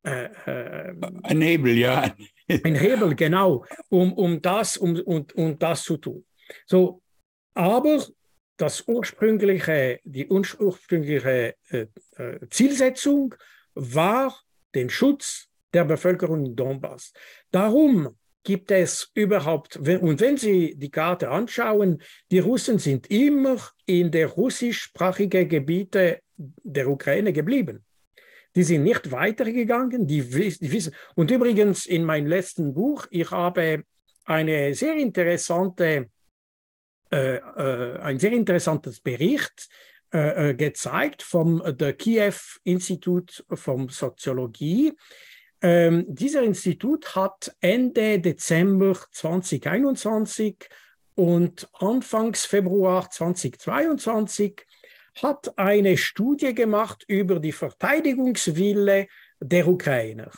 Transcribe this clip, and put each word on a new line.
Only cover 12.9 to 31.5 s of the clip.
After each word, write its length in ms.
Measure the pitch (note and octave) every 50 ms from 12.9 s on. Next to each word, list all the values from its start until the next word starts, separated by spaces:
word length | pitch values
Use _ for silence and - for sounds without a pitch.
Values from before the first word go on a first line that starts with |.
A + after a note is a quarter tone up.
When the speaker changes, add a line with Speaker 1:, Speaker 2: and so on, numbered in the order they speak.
| B3+ - - C#4+ C#4+ C#4+ C#4 B3 - _ - _ - _ _ _ _
Speaker 1:
war, 640 | - C3+ A#2+ A#2+ D3+ E3 G3 A3 B3+ C4+ C4 - _ _ _ _ _ _ _ -
den 160 | C3+ B2 A#2+
Schutz 580 | - - A#3+ C#4 C#4+ - - - - - - _ _ _ _ _
der 120 | - F3 E3
Bevölkerung 640 | D3 D#3+ D3 - F3+ F#3 F3 F3+ D#3 D#3+ D#3 C#3
in 100 | B2+ A#2+
Donbass. 560 | B2+ B2+ C3 C3+ C3+ C3+ - - - - - _ - - - - - _ _
Darum 680 | - F#3 G3+ A3 A3 C#4+ D#4 C#4+ B3+ F3+ D3 C3+ - _ _ _ _ _
gibt 280 | _ - G3 F#3 _ -
es 400 | G3+ F#3 F3 - - - - _ _
überhaupt, 640 | G#3+ G#3+ F#3 G#3 F#3 C#3 D#3 E3 D3 - _ - D#3 C#3+
wenn, 160 | D3 F3+ -
und 200 | F3+ D#3+ D3 C3+
wenn 160 | G#3+ C4+ C#4+
Sie 380 | C4 A#3 G#3+ G3 F3+ E3 D#3+ -
die 140 | D3 C#3 C#3+
Karte 400 | - D#3+ D#3 F3 F3+ F3+ D#3 A#2
anschauen, 720 | C3+ F3+ A#3+ A3+ - - A#3 A3+ G#3+ G#3 G#3 F#3 D#3+ - - - - - _ _
die 100 | F3+ F#3
Russen 380 | F3+ G#3 B3+ B3 - - A3+ F#3
sind 320 | - D3 C3+ B2+ - -
immer 460 | G3+ G#3+ C#4 C#4+ D4 C#4 C4+ C4+ C4 - - - _ _ _
in 240 | - F#3 F3 F3 E3
der 180 | D3+ E3 D#3+ C#3
russischsprachigen 1200 | - E3+ A3 C4 - - A#3+ A#3+ A3 - - - _ - F3 F#3 F#3 - G3+ F#3 F#3+ F#3 F3 D3+
Gebiete 720 | E3 D3+ C3+ D3 E3+ F#3 G3+ - - G3 F#3 E3+ E3+ - _ _ _
der 520 | - D3+ C3 - - _ G#3+ C3+ C3+ A2 C3+
Ukraine 440 | C#3+ C#3 - C#3+ C#3+ G3 G#3 G#3
geblieben. 520 | D3 D3+ D3+ F3+ C4+ C4+ G3+ C3 G#2+ - _ _ _ _ _ _ _ - _ _ _ - _ _ _
Die 80 | F3+
sind 220 | F3+ D3+ F3 D3+ C#3
nicht 260 | G3 A#3+ - - D3
weitergegangen, 960 | C3 B2 D#3+ G#3+ A3 - B3 A3 A#3 B3 A#3 G#3+ A#3+ A#3+ C4 B3 B3 B3 G3
die 260 | C#3 D3+ D3 B2+ A#2+ B2+
wiss-, 240 | C#3+ G#3 G3+ D#3+ -
die 120 | E3+ C3+
wissen. 240 | D3 A#2+ E2+ D#3+ - - - - _
Und 160 | - E3 D3
übrigens 560 | B3+ B3 B3 A#3+